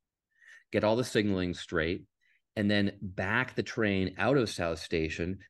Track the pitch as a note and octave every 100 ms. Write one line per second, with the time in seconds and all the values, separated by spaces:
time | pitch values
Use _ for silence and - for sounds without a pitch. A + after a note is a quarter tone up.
0 | _ _ _ _ - - _ G#2 G#2 A2+
1 | A#2+ A#2+ G#2+ F#2 F2+ E2+ - F2 D#2+ G2+
2 | - _ _ _ _ - G#2 G#2 G2+ -
3 | G2+ F#2 F#2+ A#2 B2+ - - - G#2+ F#2+
4 | F#2+ - G#2+ C#3+ G#2+ - E2+ D#2+ - E2+
5 | D#2+ - E2+ F#2+ -